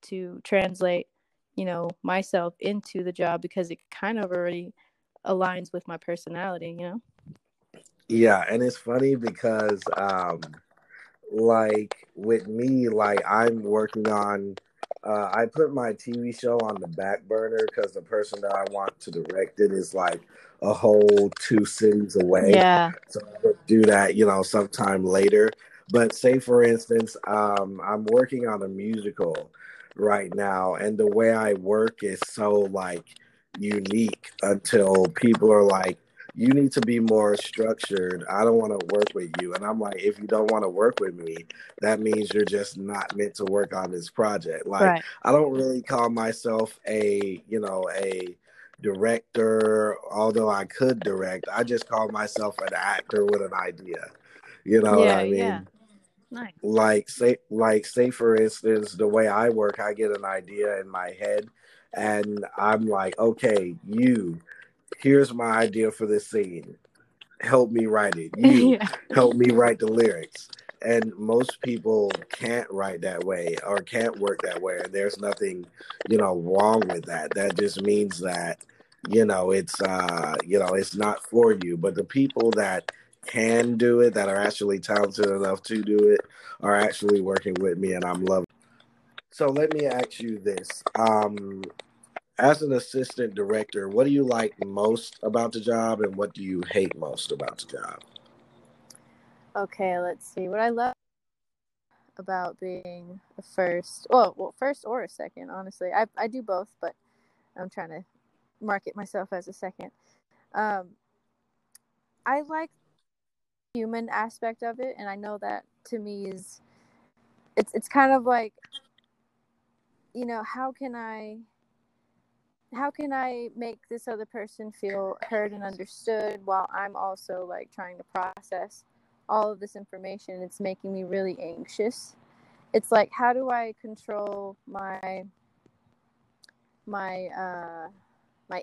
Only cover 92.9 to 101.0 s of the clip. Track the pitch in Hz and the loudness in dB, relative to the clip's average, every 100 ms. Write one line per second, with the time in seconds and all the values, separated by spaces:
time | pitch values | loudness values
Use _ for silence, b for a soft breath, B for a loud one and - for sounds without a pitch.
92.9 | 135 127 - 113 101 101 110 107 104 98 | -6 -6 -6 -6 -4 -2 -2 -2 -6 -2
93.9 | 107 139 143 127 117 107 - 98 101 107 | 2 4 4 2 0 -2 -4 -8 0 0
94.9 | 117 - - 110 117 113 113 110 113 113 | 0 -6 -8 -4 -2 -2 -4 -2 0 0
95.9 | 107 104 95 101 101 95 90 90 98 95 | -2 -4 -4 -8 -6 -8 -6 -2 -2 -2
96.9 | 76 78 - - 71 - - - - - | -4 -10 -10 -8 -8 -8 -10 -14 -12 -14
97.9 | - _ - _ _ _ _ _ _ _ | -16 _ -20 _ _ _ _ _ _ _
98.9 | b b b b b b 202 196 - 185 | b b b b b b -8 -8 -4 -4
99.9 | 175 180 - - - 185 208 233 233 247 | -2 -4 -8 -12 -10 -6 -2 -2 0 -4
100.9 | - | -6